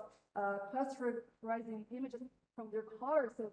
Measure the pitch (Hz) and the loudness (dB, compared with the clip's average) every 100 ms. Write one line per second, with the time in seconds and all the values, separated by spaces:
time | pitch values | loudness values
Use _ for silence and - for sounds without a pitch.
0 | - - _ - 202 202 202 254 269 269 | 6 -16 _ 0 2 2 0 0 0 2
1 | 240 233 - _ 226 233 226 220 214 247 | 0 0 -4 _ -2 0 -2 -6 -6 -4
2 | 269 240 254 _ _ - 220 214 220 - | -4 -4 -10 _ _ -10 -4 -2 -4 -4
3 | 262 311 240 - 214 | 4 4 4 0 -6